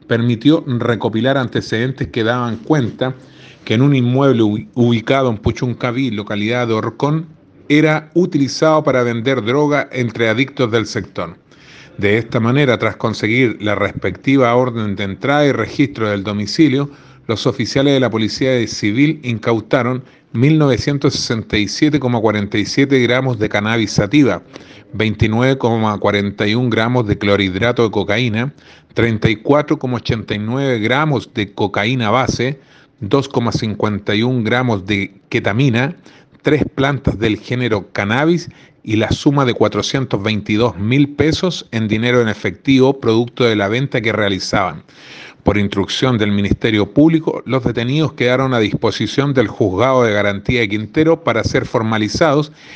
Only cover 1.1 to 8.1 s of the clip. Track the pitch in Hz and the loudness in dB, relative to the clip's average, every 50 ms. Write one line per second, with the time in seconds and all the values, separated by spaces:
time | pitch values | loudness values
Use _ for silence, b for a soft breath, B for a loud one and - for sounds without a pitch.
1.1 | 107 110 117 131 139 139 123 107 - 117 - - - 110 120 127 123 - - 85 | -2 0 0 0 0 0 -2 -2 -4 -6 -4 -2 -4 -2 -2 -4 -4 -6 -8 -6
2.1 | - 120 110 110 120 123 123 117 110 107 - - 156 151 123 101 - - 127 131 | -4 -2 0 0 0 0 -2 -4 -6 -8 -2 0 0 0 0 -2 -4 -4 -6 -6
3.1 | 135 B B B B B B B B B B - 110 117 135 143 143 131 120 120 | -6 B B B B B B B B B B -2 0 2 4 4 4 2 2 2
4.1 | 123 131 139 139 127 113 110 104 104 110 107 - - 127 120 120 120 113 110 - | 2 2 4 4 4 4 2 2 0 -2 -6 -8 -2 0 2 2 2 0 0 0
5.1 | 131 135 135 127 113 104 - 120 110 - 135 123 113 - - 123 117 127 139 123 | 0 2 2 0 0 0 -2 -4 -2 -2 -4 -4 -4 -4 -4 -4 -4 -2 -4 -2
6.1 | 107 101 101 - 107 104 104 110 120 123 123 113 110 110 110 117 113 - - 143 | -4 -6 -6 -6 -4 -4 -2 -2 0 -2 0 0 0 -2 -2 -4 -4 -2 -2 0
7.1 | 151 160 165 - - - _ _ _ - - - 147 151 156 156 156 156 156 - | 0 -2 -4 -8 -16 -20 _ _ _ -20 -2 2 2 4 4 4 2 0 -4 -2